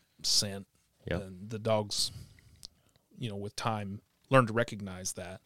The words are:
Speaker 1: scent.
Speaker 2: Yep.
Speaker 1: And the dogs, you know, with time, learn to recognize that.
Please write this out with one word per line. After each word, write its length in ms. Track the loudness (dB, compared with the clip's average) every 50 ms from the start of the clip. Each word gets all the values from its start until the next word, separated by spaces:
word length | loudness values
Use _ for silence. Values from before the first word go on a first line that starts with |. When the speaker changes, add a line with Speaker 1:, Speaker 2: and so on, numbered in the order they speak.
| _ _ _ _ 0
Speaker 1:
scent. 440 | 4 4 4 4 2 -2 -8 -10 -14 _ _ _ _ _ _ -4 -2
Speaker 2:
Yep. 120 | -2 -2 -2
Speaker 1:
And 260 | -6 -10 -12 -10 -8
the 80 | -8 -4
dogs, 540 | 2 2 2 2 2 0 0 0 0 -2 -2 -8 -16 -18 -20 -20 -20 -20 -20 -20 -20 -20 _ _ _ _ _ _ _ _ -10 -8
you 120 | -6 -6
know, 60 | -6
with 200 | -6 -8 -8 -8
time, 460 | -4 -2 -2 0 0 -2 -4 -6 -8 -10 _ _ _ _ _
learn 180 | 6 6 8
to 60 | 6 4
recognize 600 | 2 2 2 -2 -6 -6 -8 -8 -6 -6 -6 -6
that. 260 | -6 -8 -10 -10 -12 -16